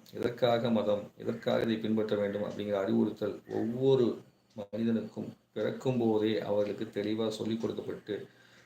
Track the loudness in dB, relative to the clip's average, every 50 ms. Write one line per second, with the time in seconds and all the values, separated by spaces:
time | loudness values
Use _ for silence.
0 | -12 -12 -6 -4 -2 -2 0 2 2 4 4 4 2 2 2 2 2 2 0 0
1 | -2 -8 -12 -8 -6 -6 -4 -2 0 0 2 2 2 2 0 0 0 0 2 2
2 | 2 2 2 0 0 0 -2 -2 -4 -4 -4 -6 -4 -2 0 0 2 2 4 4
3 | 2 2 0 -2 -4 -4 -4 -6 -8 -6 -2 -2 -2 -2 0 2 4 6 6 6
4 | 6 2 0 -4 -10 -20 _ _ _ _ -14 -12 -12 -8 -4 -2 0 0 0 0
5 | -2 -4 -8 -10 -10 -10 -12 _ _ _ -6 -4 -2 -2 -2 -2 -2 0 0 2
6 | 2 4 4 4 4 2 2 0 0 0 0 2 0 0 -2 -6 -8 -6 -4 -4
7 | -2 -2 -2 0 -2 -2 -2 -4 -4 -2 -2 -2 -2 -4 -4 -4 -6 -8 -8 -8
8 | -6 -6 -6 -6 -8 -10 -18 -20 -20 -20 -20 -20 -20